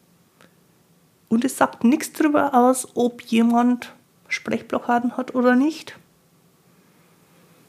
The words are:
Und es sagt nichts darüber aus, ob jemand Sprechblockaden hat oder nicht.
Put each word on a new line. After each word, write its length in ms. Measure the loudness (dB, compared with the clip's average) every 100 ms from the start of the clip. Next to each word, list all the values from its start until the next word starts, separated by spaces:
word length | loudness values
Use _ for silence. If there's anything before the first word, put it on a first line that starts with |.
| _ _ _ _ _ _ _ _ _ _ _ _ _
Und 140 | -2
es 140 | 0 -2
sagt 260 | -2 0
nichts 300 | 0 2 -2
darüber 400 | -2 0 2 2
aus, 340 | 2 2 2 -4 -4
ob 280 | -2 -4
jemand 680 | -2 0 2 2 2 0 -6 -20 _ _ -10
Sprechblockaden 920 | -10 -6 -8 -6 -6 -2 -2 -2 -6
hat 160 | -6
oder 220 | 0 2 2
nicht. 420 | 0 -4 -14 -20 _ _ _ _ _ _ _ _ _ _ _ _ _ _ _ _